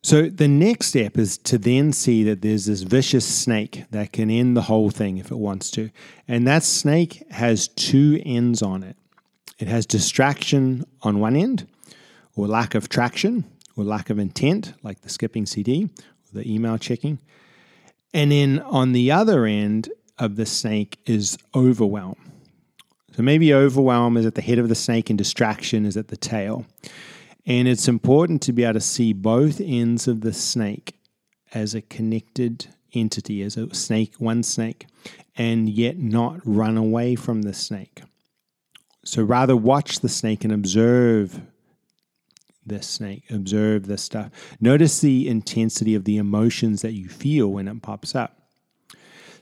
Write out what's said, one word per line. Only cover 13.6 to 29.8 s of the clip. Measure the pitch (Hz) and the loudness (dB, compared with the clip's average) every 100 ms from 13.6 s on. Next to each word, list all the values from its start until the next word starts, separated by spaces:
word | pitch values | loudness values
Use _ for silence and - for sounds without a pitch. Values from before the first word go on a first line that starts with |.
| _ - | _ -8
or | |
lack | 101 107 - | -4 -6 -4
of | 104 | -4
intent, | 98 - 135 202 202 - | -4 0 0 0 -4 -16
like | 107 95 | -16 -16
the | - | -14
skipping | - 113 113 | -8 -6 -6
C | 101 - | -6 -4
D, | 104 143 | -2 -2
or | 208 - - _ _ 101 | -2 -8 -20 _ _ -12
the | 110 | -6
email | 107 113 113 | -4 -2 -4
checking. | - 120 147 147 _ _ _ _ _ _ _ _ _ | -4 -6 -4 -6 _ _ _ _ _ _ _ _ _
And | 160 143 | 0 4
then | 143 139 139 | 4 4 2
on | - 135 127 | 0 0 2
the | 123 123 | 4 4
other | 165 220 165 | 4 4 2
end | 110 104 104 107 110 440 _ - | 2 0 0 -2 -4 -12 _ -6
of | 113 101 | -4 -4
the | 110 | -4
snake | - 113 107 101 - | -4 -2 -2 -4 -8
is | - 110 101 - _ | -2 -2 -2 -8 _
overwhelm. | 135 127 113 104 104 92 - - - _ _ _ _ _ _ _ | 2 4 4 0 -2 -8 -14 -18 -20 _ _ _ _ _ _ _
So | - | -2
maybe | 123 156 160 | 2 6 6
overwhelm | 139 139 131 131 120 120 117 | 6 6 4 4 4 2 2
is | |
at | 113 | 2
the | - | -2
head | - 120 | 0 0
of | 117 | 2
the | |
snake | 113 - 113 - | 0 0 -2 0
and | 104 | -2
distraction | 101 - 110 107 - 110 | -2 0 -2 -2 -4 -2
is | 104 98 | -2 -4
at | 110 | -8
the | 107 | -10
tail. | - 113 98 120 113 _ - - - - - _ - | -6 -4 -4 -8 -10 _ -20 -20 -20 -20 -20 _ -2
And | 123 127 | 2 2
it's | 120 - | 2 2
important | 117 - 139 175 151 | 0 4 4 4 0
to | - | 0
be | 120 | 0
able | 117 | 0
to | 110 | 0
see | - - 117 | -4 0 0
both | 98 107 120 151 147 | 0 0 2 2 0
ends | 190 120 | -4 -2